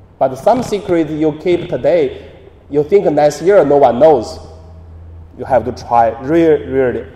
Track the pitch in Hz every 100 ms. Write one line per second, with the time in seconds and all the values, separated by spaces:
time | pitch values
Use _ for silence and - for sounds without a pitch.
0 | - - 131 131 202 247 233 208 175 170
1 | 151 151 156 151 185 175 - 139 139 170
2 | 135 - - - - - - 143 147 202
3 | 175 147 147 143 165 202 143 143 131 120
4 | 156 139 104 - - - - - - -
5 | - - - - 123 127 117 120 - 120
6 | 113 - 131 165 165 147 131 131 127 -
7 | -